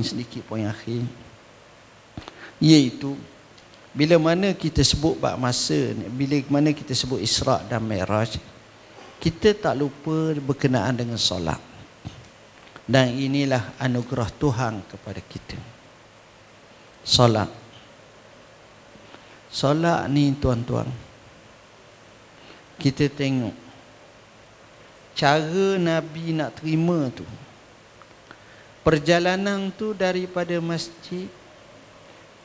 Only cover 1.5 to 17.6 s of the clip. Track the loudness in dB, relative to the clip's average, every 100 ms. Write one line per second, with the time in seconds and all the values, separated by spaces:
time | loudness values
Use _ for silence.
1.5 | -20 -20 -20 -20 -20 -18 -16 -16 -18 -20
2.5 | 2 8 8 6 0 -8 -8 -14 -20 -20
3.5 | -20 -20 -20 -12 -2 4 4 4 2 0
4.5 | 0 -2 2 2 4 2 0 -2 -2 -2
5.5 | 0 0 0 0 -4 -8 -4 0 0 0
6.5 | 2 2 0 -4 -4 -2 -2 0 0 2
7.5 | 0 0 -4 -2 -2 0 0 0 -4 -12
8.5 | -20 -20 -20 -20 -20 -20 -6 -6 2 2
9.5 | 2 -2 0 -2 -4 -2 0 0 -2 -2
10.5 | 0 2 2 2 -2 -4 -2 -2 -2 -4
11.5 | -4 -10 -20 -20 -18 -16 -16 -20 -20 -20
12.5 | -20 -20 -16 2 4 4 0 0 0 2
13.5 | 0 -2 -4 -2 -2 -2 -4 -4 0 0
14.5 | 0 -2 -4 -12 -16 -12 -14 -12 -16 -14
15.5 | -16 -16 -20 -20 -20 -20 -20 -20 -20 -20
16.5 | -20 -20 -20 -20 -16 0 6 6 4 0
17.5 | -6